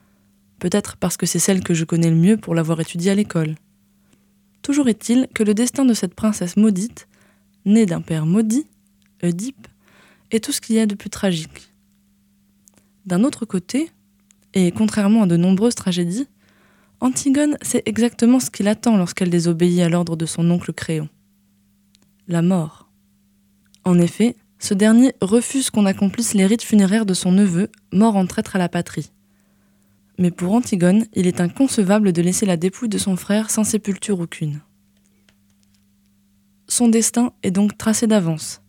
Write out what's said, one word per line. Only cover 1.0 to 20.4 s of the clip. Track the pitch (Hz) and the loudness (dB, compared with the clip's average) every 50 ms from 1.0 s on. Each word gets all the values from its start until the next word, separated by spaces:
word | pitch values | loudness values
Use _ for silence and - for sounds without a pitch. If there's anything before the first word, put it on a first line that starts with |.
| - 180 - | -6 -4 -4
que | - - | -4 -4
c'est | 170 - 170 | -4 -2 -2
celle | - - 196 185 185 | 0 0 0 0 0
que | - 175 | -2 -2
je | 160 165 | -2 -2
connais | - 175 165 165 165 | -2 0 0 2 2
le | 165 | 4
mieux | 165 165 190 220 | 4 4 4 2
pour | 214 - - 170 | 2 0 -2 -2
l'avoir | 165 165 156 165 160 165 | -2 0 -2 -2 -4 -4
étudiée | - - 175 170 196 196 | -6 -6 -4 -2 0 0
à | |
l'école. | 202 208 202 - 170 160 156 156 151 _ _ _ _ _ _ _ _ _ _ _ _ _ _ _ _ _ _ _ _ | 0 0 -2 -2 -4 -4 -4 -6 -10 _ _ _ _ _ _ _ _ _ _ _ _ _ _ _ _ _ _ _ _
Toujours | - - 285 294 285 247 | -6 -2 0 2 2 2
est-il | 208 - - - 233 254 262 - - | 0 0 -2 0 2 2 2 0 -2
que | - 220 | -2 0
le | 208 214 | 2 2
destin | 202 240 247 - - 269 | 2 0 0 0 0 2
de | 254 226 | 2 2
cette | - - 180 - | 2 -2 -4 -6
princesse | - - 220 208 - 180 175 - 202 | -4 -2 -2 -2 -2 -6 -2 0 2
maudite, | 214 220 202 180 196 240 - - - _ _ _ _ _ _ _ _ _ _ _ _ | 4 4 2 0 -2 -6 -8 -14 -20 _ _ _ _ _ _ _ _ _ _ _ _
née | 190 208 226 226 | 2 4 4 4
d'un | 185 165 160 160 | 2 0 -4 -4
père | - 165 160 156 | -4 -4 -2 0
maudit, | 160 175 214 233 214 220 269 311 - _ _ _ _ _ _ _ _ _ _ - | 0 2 2 2 0 0 -2 -4 -6 _ _ _ _ _ _ _ _ _ _ -4
Oedipe, | 175 170 170 208 262 269 - - - _ _ _ _ _ _ _ _ _ _ _ _ | -4 -4 -4 -6 -10 -12 -14 -20 -20 _ _ _ _ _ _ _ _ _ _ _ _
est | - 226 214 | -4 -4 -4
tout | - 285 | -4 -6
ce | - | -8
qu'il | - - 226 | -4 -2 0
y | 220 | 0
a | 220 | 0
de | 214 202 | 0 -2
plus | 196 - 208 | -6 -10 -14
tragique. | - - - 196 180 160 160 156 - - - _ _ _ _ _ _ _ _ _ _ _ _ _ _ _ _ _ _ _ _ _ _ _ _ _ _ _ _ | -10 -4 -4 -2 -2 -4 -6 -10 -16 -20 -20 _ _ _ _ _ _ _ _ _ _ _ _ _ _ _ _ _ _ _ _ _ _ _ _ _ _ _ _
D'un | 190 180 175 220 | -4 -2 0 0
autre | 285 294 - 233 | 0 -2 -4 -8
côté, | - - 185 175 - - 254 320 330 - _ _ _ _ _ _ _ _ _ _ _ - | -6 -6 -6 -6 -4 -4 -4 -4 -6 -8 _ _ _ _ _ _ _ _ _ _ _ -2
et | 196 185 175 175 | 0 0 0 2
contrairement | - 220 214 - 214 202 196 214 233 214 | 0 -2 -2 0 0 2 2 4 4 4
à | |
de | 180 170 | 4 4
nombreuses | 170 170 185 190 185 208 240 240 | 2 4 4 2 2 2 0 0
tragédies, | - - 196 175 175 175 170 180 226 285 - _ _ _ _ _ _ _ _ _ _ _ _ _ _ | -2 -4 -4 -2 -2 -2 -2 -4 -4 -6 -8 _ _ _ _ _ _ _ _ _ _ _ _ _ _
Antigone | - 254 254 - - 285 262 285 294 302 294 - | -4 -2 -2 -2 0 0 2 2 2 0 -2 -4
sait | - - - 240 - | -4 -4 -4 -2 -2
exactement | - 214 214 226 240 - - 233 233 247 262 | -2 -2 0 0 -2 0 2 4 4 4 4
ce | 247 - | 2 -2
qui | - - 202 | -4 -2 0
l'attend | 202 214 214 - 247 226 | 0 0 0 2 2 2
lorsqu'elle | 202 180 170 - - 190 180 | 2 2 0 -2 -4 -2 0
désobéit | 175 175 160 175 170 160 175 180 175 180 175 | 0 2 2 0 0 2 2 2 4 2 2
à | 170 | 2
l'ordre | 165 175 175 170 165 | 2 0 0 -2 -4
de | 160 165 | -4 -6
son | 160 - - | -6 -4 0